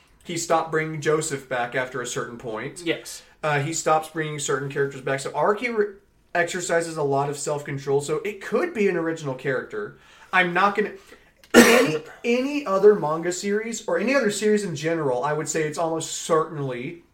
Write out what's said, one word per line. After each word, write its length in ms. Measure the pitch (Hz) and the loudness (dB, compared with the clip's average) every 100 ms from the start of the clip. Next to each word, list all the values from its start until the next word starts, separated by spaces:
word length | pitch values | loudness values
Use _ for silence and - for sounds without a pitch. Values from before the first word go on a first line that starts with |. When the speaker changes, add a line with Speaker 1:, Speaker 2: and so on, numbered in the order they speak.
| _ _ - | _ _ -8
Speaker 1:
he 80 | 165 | -4
stopped 340 | - 165 160 | 0 2 2
bringing 300 | 156 156 156 | -2 -2 -2
Joseph 480 | 147 156 156 139 - | 0 0 0 -6 -4
back 260 | 123 120 | -4 -2
after 280 | 135 127 131 | -2 -4 -6
a 40 | 117 | -6
certain 300 | 135 120 117 | -6 -8 -10
point. 460 | 123 107 135 139 | -10 -8 -10 -8
Speaker 2:
Yes. 380 | 170 - - - - _ | -6 -6 -8 -16 -20 _
Speaker 1:
Uh, 180 | 156 143 | -2 0
he 120 | 147 | -2
stops 380 | 160 165 156 156 | -2 2 2 0
bringing 280 | 165 151 147 | -6 -6 -4
certain 320 | 143 135 139 | -4 -2 -2
characters 300 | 143 139 139 | -2 -2 -4
back. 200 | 143 135 | -4 -4
So 100 | 170 | -4
Araki 440 | 147 165 208 247 | 0 2 2 0
re-, 200 | 226 208 - _ _ _ | 0 -2 -4 _ _ _
exercises 640 | 175 170 185 - 170 165 160 | -2 -2 -2 0 0 0 -2
a 40 | |
lot 280 | 143 139 143 | 0 0 0
of 80 | 139 | -4
self-control, 640 | 156 147 147 139 143 139 | -4 -4 -4 -6 0 0
so 140 | 143 151 | 0 -4
it 240 | 202 208 | -4 -8
could 320 | - 226 349 | -2 0 0
be 140 | 226 202 | 2 2
an 80 | 175 | 2
original 380 | 165 160 143 | -2 -4 -6
character. 640 | 127 143 123 - 107 104 - - - - | -4 -2 -4 -4 -8 -10 -12 -20 -20 -2
I'm 220 | 185 180 | 2 2
not 240 | 180 202 202 | 2 2 2
gonna, 160 | 196 - - - | -2 -6 -20 -20
<coughs> 300 | _ _ - | _ _ 4
any, 420 | 240 233 240 277 156 - - | 8 10 8 4 0 -6 -6
any 420 | 240 247 269 294 202 | 0 0 0 -4 0
other 280 | 190 208 | 6 8
manga 380 | 202 151 160 170 | 6 2 -2 -4
series, 560 | 175 202 208 226 226 - | -4 -2 -2 -2 -8 -4
or 100 | 175 | 0
any 160 | 220 | 2
other 160 | 277 214 | 2 2
series 340 | 202 214 208 | 0 2 2
in 120 | 190 147 | 0 -4
general, 480 | 156 165 143 123 | -2 -2 0 0
I 80 | 143 | 0
would 160 | 151 151 | -2 -2
say 140 | 165 | -2
it's 160 | 151 151 | -2 -2
almost 340 | 165 160 156 | -2 -2 -4
certainly 920 | - - 160 - 151 135 123 139 - _ | -6 2 2 2 -4 -6 -6 -8 -12 _